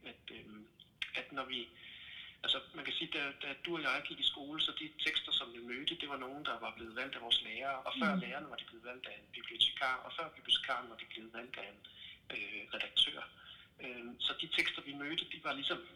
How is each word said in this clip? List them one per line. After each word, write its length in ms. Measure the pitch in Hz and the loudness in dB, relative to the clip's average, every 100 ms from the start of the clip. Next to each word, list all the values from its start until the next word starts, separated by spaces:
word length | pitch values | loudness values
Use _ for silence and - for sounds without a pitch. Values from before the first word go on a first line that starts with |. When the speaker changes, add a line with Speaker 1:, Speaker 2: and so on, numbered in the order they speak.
| - | -10
Speaker 1:
at, 100 | - - | -10 -10
øh, 140 | 113 - 107 107 _ - _ - 143 | -10 -12 -14 -16 _ -20 _ -4 -4
at 160 | - | -4
når 140 | 139 127 | -4 -2
vi, 220 | 127 117 - - - - - - - | -2 -4 -12 -16 -14 -12 -12 -12 -4
altså, 160 | - - - | 2 2 0
man 120 | 165 135 | -6 -2
kan 80 | |
sige, 160 | 135 160 | 0 0
da, 80 | 160 143 135 | 0 0 -2
da 60 | 143 139 175 | -6 -4 -2
du 100 | 165 | 2
og 60 | |
jeg 220 | 139 139 143 | 4 2 0
gik 120 | 165 | 4
i 40 | - | 4
skole, 280 | - - 156 | 4 -6 2
så 100 | 156 - | 2 2
de 100 | 156 - 156 | -6 2 2
tekster, 260 | 156 - | 2 4
som 220 | - 120 | 2 2
vi 60 | 117 120 | -6 -4
mødte, 240 | 123 160 165 | 0 0 0
det 80 | 147 | -2
var 80 | 135 | -2
nogen, 280 | 131 143 147 | -4 -2 -2
der 140 | 117 | -2
var 140 | 113 107 | -4 -6
blevet 200 | 113 113 | -8 -4
valgt 200 | 135 131 | -4 -4
af 60 | |
vores 200 | 117 117 | 6 6
lærere, 360 | 110 113 135 135 - | 6 0 0 0 0
og 60 | - | 4
før 140 | 214 190 | 6 6
Speaker 2:
Mm. 60 | |
Speaker 1:
lærerne 280 | - - 151 | 2 -4 -4
var 60 | - | -8
de 100 | - | -8
blevet 200 | 117 120 | -10 -10
valgt 220 | 127 - | -8 -8
af 80 | - | -10
en 60 | - | -12
bibliotekar, 600 | 127 - 175 - - 135 127 - | -10 -8 4 4 6 2 2 -2
og 60 | - | -4
før 80 | 160 - | -4 -6
bibliotekaren 540 | - - - 127 123 | 4 4 6 0 0
var 60 | 113 | -10
de 100 | - | -8
blevet 200 | 113 110 | -8 -8
valgt 240 | 113 123 - | -8 -6 -8
af 100 | - | -8
en, 60 | - - - - - - 104 | -12 -16 -14 -14 -14 -4 -2
øh, 260 | - 101 - | -2 -4 -4
redaktør. 480 | 110 - - - - - - - - - - | -4 2 6 6 4 -8 -12 -18 -18 -20 -10
Øh, 220 | 131 123 120 131 | -8 -6 -8 0
så 140 | - 135 | 0 0
de 60 | 165 - | 2 4
tekster, 240 | - - | 4 2
vi 120 | 143 | -6
mødte, 320 | 139 143 165 - | -6 -2 -2 -2
de 80 | 165 | -4
var 100 | 151 | -2
ligesom 260 | 139 139 175 - | -2 0 -2 -4